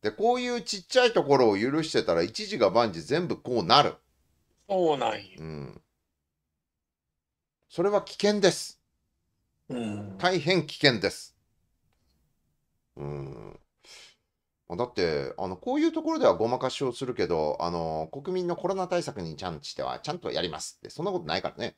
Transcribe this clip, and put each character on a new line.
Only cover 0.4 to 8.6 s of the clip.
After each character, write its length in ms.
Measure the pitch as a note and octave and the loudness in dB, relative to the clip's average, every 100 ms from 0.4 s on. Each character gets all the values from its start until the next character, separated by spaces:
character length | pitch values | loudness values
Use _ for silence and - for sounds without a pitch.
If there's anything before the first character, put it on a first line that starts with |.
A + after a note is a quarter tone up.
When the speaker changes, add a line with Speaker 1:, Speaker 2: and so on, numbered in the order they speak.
Speaker 1:
い 80 | B3 A#3+ | -2 -4
う 60 | |
ち 160 | - G3+ | -6 -10
っ 40 | - | 0
ち 140 | B3+ | 4
ゃ 60 | B3 | 4
い 60 | |
と 120 | A3 | 4
こ 140 | C#3 C#3 | 4 6
ろ 120 | A#2+ | 8
を 80 | G2 | 6
許 240 | A#2 D3 | 2 0
し 80 | D#3 | 0
て 140 | C3 | 0
た 100 | - | 2
ら、 80 | E2+ | 2
一 240 | F2+ - G#3+ | 2 -2 -8
時 120 | F#3+ | 2
が 120 | G2+ | 4
万 220 | G2+ A#2 | 4 2
事 100 | E2 | -2
全 240 | D#2 D3 F3 | -2 -2 -2
部 140 | G#2+ | -6
こ 200 | - A#2+ | -2 -2
う 20 | |
な 180 | F2 B2+ | 6 6
る。 120 | B2 - _ _ _ _ _ _ _ | 6 0 _ _ _ _ _ _ _
Speaker 2:
そ 260 | F#3+ E3+ | 0 2
う 40 | C#3+ | 2
な 140 | A#2+ | 0
ん 60 | G2+ | -4
よ。 40 | G2 - | -10 -16
Speaker 1:
う 40 | |
ん。 380 | D#2+ D#2 C2+ - _ _ _ _ _ _ _ _ _ _ _ _ _ _ _ _ _ _ _ | -12 -12 -12 -16 _ _ _ _ _ _ _ _ _ _ _ _ _ _ _ _ _ _ _
そ 140 | - | -2
れ 80 | F#3+ | 0
は 100 | G#3 | 0
危 140 | - | -2
険 260 | - G3+ G#3 | -2 0 4
で 100 | F#3+ | 4
す。 280 | - | 2